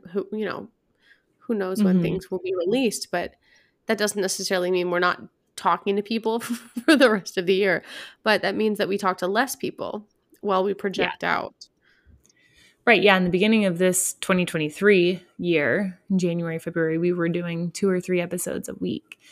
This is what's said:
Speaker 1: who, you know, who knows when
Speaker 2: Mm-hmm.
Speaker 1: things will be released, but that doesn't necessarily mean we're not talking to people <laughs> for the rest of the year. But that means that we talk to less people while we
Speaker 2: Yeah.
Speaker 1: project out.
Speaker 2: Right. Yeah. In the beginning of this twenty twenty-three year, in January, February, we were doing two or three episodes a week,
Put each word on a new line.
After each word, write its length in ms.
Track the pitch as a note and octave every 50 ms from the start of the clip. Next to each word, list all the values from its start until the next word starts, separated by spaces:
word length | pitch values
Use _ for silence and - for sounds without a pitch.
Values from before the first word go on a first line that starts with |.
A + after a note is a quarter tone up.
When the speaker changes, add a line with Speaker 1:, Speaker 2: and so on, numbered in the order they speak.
| - F3
Speaker 1:
who, 140 | E3+ G3+ F#3+ -
you 120 | G#3+ G#3+ G#3+
know, 240 | F#3 - - G3+ - _ _ _ _ _ _ _ _ _ _ _ _ _ _
who 160 | _ - A#3
knows 280 | G3+ F#3+ F#3 F#3+ G#3+
when 140 | G#3 F#3 F#3
Speaker 2:
Mm-hmm. 60 | F3+
Speaker 1:
things 280 | E3+ E3 F#3 F#3+ - -
will 100 | F#3+ F3+
be 140 | F3+ F#3 F#3+
released, 560 | F#3 E3+ F#3 A3+ C4 C4+ G#3+ - - - -
but 220 | - F3+ - - _ _ _ _ _ _ _ _ _ _ _
that 120 | - G3+ G3+
doesn't 220 | G#3 G#3 - G#3
necessarily 500 | F3+ F#3 - - F#3+ - G3 F#3 F3+ F3+
mean 200 | F#3 F3+ F3 F3+
we're 80 | F3 F3
not 220 | F#3+ F#3 - - A3 - _ _ _ _ -
talking 400 | - - F#3+ E3+ F#3 - G3+ G3
to 60 | G3+
people 360 | G3+ - A#3 A3+ A3 A3+ A3 A#3+
<laughs> 440 | - - A#3+ - - - - A#3+ -
for 100 | - D#4+
the 160 | B3+ C#4 A#3
rest 260 | G#3+ G3 - - - G3
of 80 | F3
the 80 | F3 G3
year. 280 | F#3+ G3+ G3 E3+ - - - - - - - - _
But 200 | - A3 G#3 F#3
that 120 | - G3 F#3+
means 240 | G3+ A3 A3 G#3 G3+
that 80 | G3 F3
we 100 | G3 G3
talk 200 | - F#3 F#3 -
to 80 | F3+
less 300 | F3+ G3 A3 C4+ B3+ -
people 500 | - - - - - - - - G#3+ G#3 _ _ _ _ _ _ -
while 200 | - G3+ F#3+ F#3
we 80 | F#3+ G3+
Speaker 2:
Yeah. 60 | G3 G3
Speaker 1:
project 460 | - G3 F3+ G3 F3 F3 - - E3+
out. 440 | E3+ E3 - - - _ - - _ _ _ _ _ _ _ _ _ - _ _ _ _ _ _ _ _ _ - _ _ _ -
Speaker 2:
Right. 160 | A#3 A3+ F#3
Yeah. 160 | F#3 G#3 F#3+ F#3
In 60 | F#3
the 60 | F3+
beginning 360 | E3+ F3+ G3+ G#3+ A3+ A3 G#3
of 100 | F#3+ E3+
this 380 | E3 F#3 F#3 F3+ - - - - -
twenty 240 | - - F#3 F3+ F3
twenty-three 760 | - - E3 D#3 D3+ - - G3 G#3 G#3 F#3 F3 F3 F#3+ F3 - _ _
year, 640 | - F3 F3 E3+ D3+ C#3+ A#2 B2+ F#3 G#3 F#3+ F3 _ _ -
in 100 | G3 F#3
January, 400 | F3+ F3 E3+ E3+ E3+ E3 D#3+ D#3+
February, 380 | - E3+ E3 E3+ D#3+ D#3+ D#3+
we 160 | E3 E3+ F3+
were 160 | F3+ F3+ E3 E3+
doing 420 | E3+ F3 F3 F3 E3+ E3 F3 E3+
two 200 | - - G3+ G3
or 100 | F#3 F3+
three 180 | F3+ - F#3 F3
episodes 480 | F3 F3 - F3+ - - - - -
a 80 | - -
week, 420 | - F3+ F3 - - _ - - _ _ -